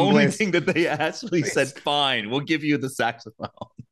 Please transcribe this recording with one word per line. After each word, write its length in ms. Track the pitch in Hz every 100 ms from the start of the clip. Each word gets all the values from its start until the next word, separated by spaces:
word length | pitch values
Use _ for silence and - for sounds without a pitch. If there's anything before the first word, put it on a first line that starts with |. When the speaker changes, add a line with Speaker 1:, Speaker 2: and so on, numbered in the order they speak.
| 185
Speaker 1:
only 160 | 220 214
Speaker 2:
please." 100 | -
Speaker 1:
thing 140 | 214
that 140 | 170 160
they 200 | 160 165
<laughs> 120 | 143
asked. 200 | 156 -
He 60 | 233
Speaker 2:
Please. 240 | 240 139
Speaker 1:
said, 160 | 151 135
"Fine, 640 | - - 147 139 123 104
we'll 100 | 131
give 220 | 139 156
you 140 | 151 143
the 120 | 131
saxophone." 580 | - 120 117 113 - - - - - -